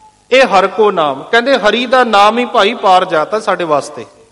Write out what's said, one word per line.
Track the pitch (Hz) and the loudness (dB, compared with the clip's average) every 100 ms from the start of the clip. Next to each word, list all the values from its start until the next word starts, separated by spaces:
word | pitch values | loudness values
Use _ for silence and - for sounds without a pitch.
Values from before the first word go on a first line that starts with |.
| _ _ - | _ _ -2
ਇਹ | 247 | 2
ਹਰ | 240 190 190 | 2 2 0
ਕੋ | 190 214 | 0 0
ਨਾਮ", | 180 151 135 | 0 -2 -4
ਕਹਿੰਦੇ | - 233 240 262 | -4 -2 0 0
ਹਰੀ | 208 220 247 | 0 -2 0
ਦਾ | 254 | 0
ਨਾਮ | 240 202 208 233 | 2 4 2 2
ਹੀ | 247 | -2
ਭਾਈ | 240 202 | 0 0
ਪਾਰ | 240 208 185 180 | 0 2 2 2
ਜਾਤ | 160 151 | -2 -4
ਹੈ | 214 | -4
ਸਾਡੇ | 214 180 | -4 -4
ਵਾਸਤੇ। | 170 147 - - 107 _ _ | -2 -4 -4 -12 -20 _ _